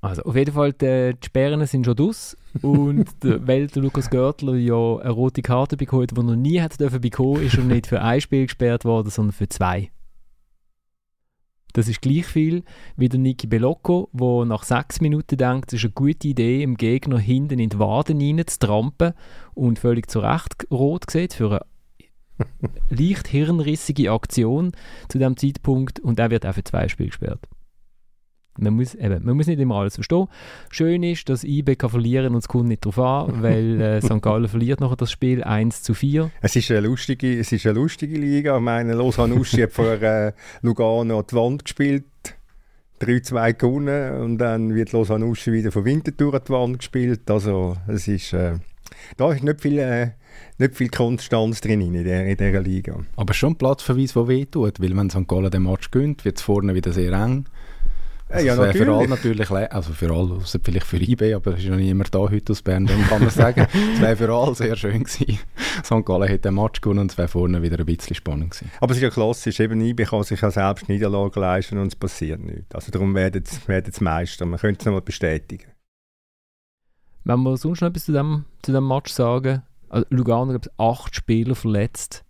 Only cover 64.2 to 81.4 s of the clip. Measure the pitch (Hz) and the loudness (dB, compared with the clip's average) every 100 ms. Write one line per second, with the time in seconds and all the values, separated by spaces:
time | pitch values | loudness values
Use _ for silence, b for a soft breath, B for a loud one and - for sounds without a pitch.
64.2 | 113 117 131 123 113 110 104 110 113 - | 2 2 0 0 -2 -2 0 -2 -2 -4
65.2 | 123 104 - - 254 190 - 113 107 92 | -2 -2 -4 -8 -6 -6 0 0 2 0
66.2 | 98 101 101 98 131 - 107 101 98 - | 2 2 2 0 0 -2 0 2 0 0
67.2 | 87 87 90 87 85 82 82 85 - - | -2 2 2 2 0 -2 -2 -2 -4 -8
68.2 | - 76 80 - - - 127 127 127 - | -6 -4 -6 -8 -14 -2 0 2 0 2
69.2 | 110 120 - - 110 110 113 117 107 107 | 0 0 -4 0 0 2 0 0 0 0
70.2 | 101 104 107 98 98 98 - 101 104 101 | -2 0 0 2 0 0 -2 0 0 0
71.2 | 98 101 92 92 95 101 98 - 98 - | -2 0 0 0 -2 -2 -4 -4 -8 -6
72.2 | 78 78 80 78 - 82 - 90 98 98 | -6 -6 -8 -12 -12 -12 -6 -2 0 2
73.2 | 92 95 85 - - 95 95 - 92 80 | 0 0 -6 -10 -2 -2 -2 -2 0 0
74.2 | 90 - 87 87 107 98 - 98 - - | -4 -6 -6 -2 -2 0 -2 -2 -4 -4
75.2 | 85 78 - 92 - - _ _ _ _ | -2 -2 -6 -14 -16 -20 _ _ _ _
76.2 | _ _ _ _ _ _ _ _ _ - | _ _ _ _ _ _ _ _ _ -10
77.2 | - 120 131 131 156 170 175 170 - 147 | 0 2 2 0 -2 -2 -2 -2 -2 0
78.2 | 147 151 143 - - 135 135 131 - - | 0 -2 -4 -12 0 0 2 -2 -2 0
79.2 | 120 123 135 135 - - - 110 - 127 | 0 2 0 -2 -4 -20 -4 -2 0 0
80.2 | 120 117 131 127 - - 113 123 - - | 2 2 0 -4 -6 -2 0 0 -6 -8
81.2 | - 113 | 0 0